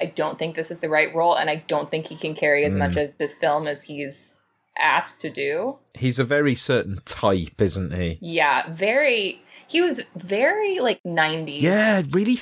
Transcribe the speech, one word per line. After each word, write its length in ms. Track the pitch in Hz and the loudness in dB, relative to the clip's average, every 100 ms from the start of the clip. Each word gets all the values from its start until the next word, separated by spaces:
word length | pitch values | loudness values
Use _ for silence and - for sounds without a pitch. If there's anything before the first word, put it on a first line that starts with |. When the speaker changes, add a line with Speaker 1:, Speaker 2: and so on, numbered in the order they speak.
Speaker 1:
I 100 | 156 | -2
don't 240 | - 151 135 | -4 -4 -4
think 160 | 160 | -6
this 160 | 160 160 | -6 -8
is 100 | 170 | -6
the 100 | 160 | -2
right 240 | 151 151 | 2 2
role, 200 | 160 170 | 2 2
and 140 | - 156 | 2 0
I 160 | 156 - | -2 -2
don't 240 | 151 147 | -4 -2
think 180 | 160 156 | -6 -6
he 80 | 156 | -8
can 180 | 160 | -8
carry 320 | 156 151 143 147 | -2 2 4 2
as 80 | |
Speaker 2:
Mm. 20 | 143 | 2
Speaker 1:
much 180 | 143 151 | 0 0
as 100 | 147 - | -2 -4
this 140 | 147 - | -6 -2
film 260 | 160 147 156 | 0 0 -2
as 180 | 147 | -8
he's 500 | - 147 139 139 - _ _ _ _ - | -10 -10 -10 -12 -20 _ _ _ _ 0
asked 440 | 156 147 - - | 2 2 0 -8
to 80 | 156 | -10
do. 480 | - 143 156 240 269 _ | -6 -4 -2 -4 -8 _
Speaker 2:
He's 240 | - 127 120 | -4 0 0
a 60 | |
very 300 | 123 143 147 | 2 2 2
certain 440 | 123 - 123 95 92 - | 2 0 0 0 -6 -8
type, 560 | - 107 95 82 - | -2 2 2 0 0
isn't 320 | 101 98 90 | 0 0 -4
he? 240 | 87 87 82 | -2 -4 -4
Speaker 1:
Yeah, 500 | 170 165 147 127 - | -4 0 2 2 -2
very, 680 | 165 202 254 294 233 196 - _ - - | -2 0 2 2 0 -2 -6 _ -20 -2
he 140 | 330 | 2
was 220 | 349 240 - | 2 0 -8
very, 640 | 165 175 202 277 415 415 370 | -12 -4 0 2 2 0 0
like, 200 | 247 - 175 | 0 -2 -2
nineties 560 | 165 156 160 156 143 | 0 2 0 -6 0
Speaker 2:
Yeah, 400 | 151 208 220 202 143 | 2 4 4 4 2
really, 260 | 170 214 247 | 2 2 0